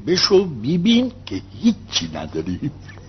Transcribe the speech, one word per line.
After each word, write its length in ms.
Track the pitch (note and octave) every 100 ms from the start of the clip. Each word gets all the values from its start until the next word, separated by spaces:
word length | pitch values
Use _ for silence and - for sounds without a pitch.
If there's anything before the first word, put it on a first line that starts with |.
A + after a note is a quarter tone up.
| G#2+
بشو، 380 | F#3 - G3 F#3+
ببین 680 | B2 A#2 F3 G3 A#3 B3+ - -
که 160 | - - G2
هیچی 480 | A3+ - - - E2
نداریم. 580 | D#2 D#2+ D#2+ E2+ F2+ C#3+ - - -